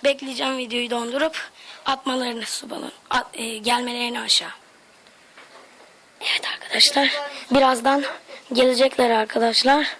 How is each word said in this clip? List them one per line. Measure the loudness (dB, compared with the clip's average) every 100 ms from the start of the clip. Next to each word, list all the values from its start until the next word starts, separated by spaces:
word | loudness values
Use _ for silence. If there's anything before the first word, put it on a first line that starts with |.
Bekleyeceğim | 0 0 -4 -4 -4 -4
videoyu | -4 -4 -2
dondurup | -2 -2 -2 -2 -2 -12 -16 -20 -10 -4
atmalarını, | -4 -2 -4 -4 -6 -6
su | -8 -8
balonu, | -12 -12 -14 -4
at-, | -2 -2 -8
e, | -8 -6
gelmelerini | -2 0 -2 -4 -4 -4
aşağı. | 0 0 0 -14 -20 -20 _ -20 -20 -20 -20 -20 -20 -20 -20 -20 -20 -20 _ _
Evet | -4 -4 -4
arkadaşlar. | -10 -6 2 2 4 0 0 -6 -10 2
Birazdan | 4 6 4 4 2 0 -8 -16 -20 -6
gelecekler | 2 4 4 2 4 2
arkadaşlar. | 4 2 2 2 4 4 4 2 -6